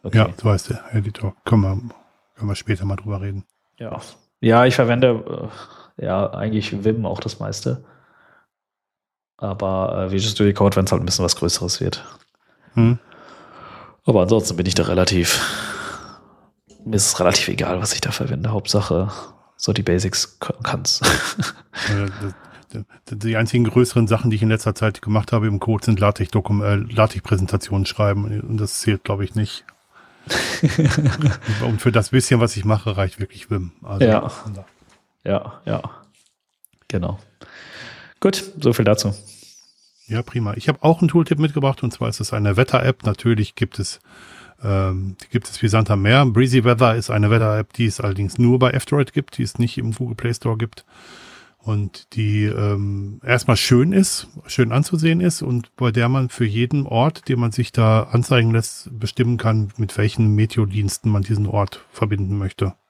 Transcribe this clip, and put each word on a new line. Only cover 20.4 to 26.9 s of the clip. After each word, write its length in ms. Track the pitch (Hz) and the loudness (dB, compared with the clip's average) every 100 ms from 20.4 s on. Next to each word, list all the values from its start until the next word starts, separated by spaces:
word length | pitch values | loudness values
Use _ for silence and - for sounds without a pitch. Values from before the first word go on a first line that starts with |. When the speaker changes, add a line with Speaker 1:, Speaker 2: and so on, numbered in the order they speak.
| - - | -10 -8
Speaker 1:
kann's. 380 | 117 131 135 - | -6 -6 -4 -2
<laughs> 60 | - - - - - - _ - - | -2 -2 -4 -6 -6 -8 _ -8 -4
Speaker 2:
Äh, 160 | 101 | -2
d-, 280 | 101 101 101 - - - _ | -4 -6 -10 -10 -20 -20 _
d-, 120 | 110 101 _ - | -16 -16 _ -14
d-, 40 | |
die 220 | 107 113 110 | -8 -2 -2
einzigen 260 | 113 123 | 0 2
größeren 440 | 113 120 120 120 110 | 4 4 4 2 2
Sachen, 240 | 113 120 | 2 2
die 40 | |
ich 60 | 107 | 2
in 80 | 110 | 2
letzter 240 | 110 110 | 2 0
Zeit 300 | - 110 101 | 0 -2 -2
gemacht 280 | - 107 104 | -2 0 2
habe 140 | 117 | 0
im 140 | 107 101 | 0 0
Code, 260 | - 107 | 0 0
sind 140 | - 101 | 2 2
LaTeX-Dokum-, 640 | 104 - 95 110 - 101 | 2 2 -2 -2 0 0
äh, 120 | 101 | 2
LaTeX-Präsentationen 1120 | 101 113 | 0 0